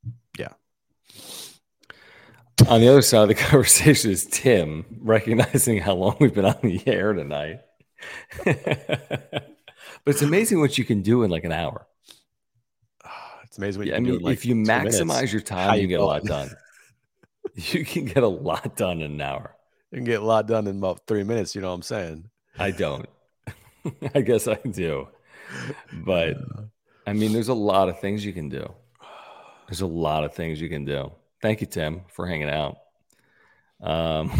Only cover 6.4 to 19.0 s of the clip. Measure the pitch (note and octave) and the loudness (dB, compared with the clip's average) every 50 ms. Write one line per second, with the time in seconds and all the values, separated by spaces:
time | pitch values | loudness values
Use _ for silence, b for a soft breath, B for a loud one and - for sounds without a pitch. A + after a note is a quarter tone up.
6.4 | F#2+ F#2+ - - - A2 F2 - - C3+ G#2+ F#2 F#2+ G#2+ G#2 E2+ C#2+ C#2+ D2 D2 | 2 2 2 2 0 -2 -2 -2 -2 -2 0 0 0 0 -2 -2 -4 -6 -6 -6
7.4 | D2+ D#2+ E2+ A#2 - _ _ _ _ _ B B B B B B B B B B | -6 -8 -10 -14 -18 _ _ _ _ _ B B B B B B B B B B
8.4 | - F#3 C#3 - - - C#3 C#3 - - D3+ C#3+ - - D#3 C#3 - - - D3 | 0 0 0 0 -2 -4 -4 -4 -4 -6 -6 -6 -6 -8 -10 -10 -10 -10 -12 -12
9.4 | - - - _ _ B B B B B B B _ C#3+ C#3+ - D3 D3 E3 G3 | -12 -12 -16 _ _ B B B B B B B _ 0 0 2 2 2 2 2
10.4 | A3+ - G#3+ E3 D3 C3+ - C3 A#2 - A2+ G2+ F2+ G#2 A#2+ B2 A2+ F#2+ E2+ D#2+ | 2 2 2 4 2 2 2 0 0 0 0 0 2 2 4 4 4 2 0 -2
11.4 | D#2+ E2+ D#2 E2 E2 C2+ - - - _ _ _ b b b b b _ _ _ | -4 -4 -4 -4 -4 -6 -8 -10 -16 _ _ _ b b b b b _ _ _
12.4 | _ _ _ _ _ _ _ _ _ _ _ _ B B B B B B B B | _ _ _ _ _ _ _ _ _ _ _ _ B B B B B B B B
13.4 | B - - G#2 G2 G2+ F#2+ G2 G#2 - - G#2+ B2 B2+ B2+ - - C3+ B2+ - | B -18 -10 -8 -6 -6 -6 -6 -6 -4 -4 -2 0 0 -2 0 -2 -2 -2 -2
14.4 | - A#2+ B2 A2+ G#2+ A2 A2+ B2+ - A2 A#2 F#2+ - E3 C#3+ B2 C3+ G#2 G2+ G#2+ | -2 0 0 2 2 2 2 0 0 0 0 0 0 0 0 0 0 -2 -2 -4
15.4 | - - G2 F2+ F#2 G2+ A2+ G#2+ F#2+ F2+ F2+ E2+ G2+ F2+ D2 D2+ G2 G#2+ D#2+ C#2+ | -6 -6 -4 -2 2 2 2 2 2 2 0 0 2 0 0 -2 -4 -4 -6 -6
16.4 | C2+ B1+ - - _ _ _ _ _ _ _ _ _ _ _ _ _ _ _ _ | -6 -8 -12 -18 _ _ _ _ _ _ _ _ _ _ _ _ _ _ _ _
17.4 | - - - - - - - - C#3+ - - F3 C#3+ A2 F#2 C3+ A#2+ G#2 F2+ - | -16 -14 -12 -12 -6 -4 -4 -4 -4 -6 -6 -6 -6 -2 0 2 2 2 0 -2
18.4 | - E2 D#2+ - - A2 - - G#2 F2+ F2 E2 | -4 -4 -4 -4 -6 -8 -6 -4 -4 -4 -4 -4